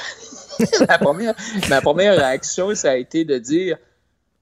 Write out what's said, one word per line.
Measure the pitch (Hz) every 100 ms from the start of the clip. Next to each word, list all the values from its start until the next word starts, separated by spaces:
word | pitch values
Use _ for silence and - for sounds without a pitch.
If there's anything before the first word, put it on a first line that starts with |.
| - - - -
<laughs> | - - 233 403 277
ma | 175
première... | 143 156 226 214 220 214 170
ma | 139
première | 135 156 202 185
réaction, | 135 135 - - 185 208
ça | 151
a | 131
été | - 165 160
de | 131
dire, « | 117 160 185 160 _ _ _ _ _ _